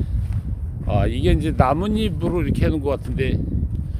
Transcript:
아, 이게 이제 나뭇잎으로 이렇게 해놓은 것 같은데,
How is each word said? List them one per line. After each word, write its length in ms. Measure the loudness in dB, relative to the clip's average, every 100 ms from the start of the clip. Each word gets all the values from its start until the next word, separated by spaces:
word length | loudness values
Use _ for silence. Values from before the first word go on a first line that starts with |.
| -2 -2 -2 -2 -4 -6 -6 -6 0
아, 200 | 2 2
이게 260 | 2 2
이제 200 | 2 2 2
나뭇잎으로 840 | 2 2 2 0 0 0 0 0
이렇게 240 | 0 2 2
해놓은 140 | 2
것 100 | 0
같은데, 480 | -2 -2 -2 0 0 0 -2 -2 -4 -4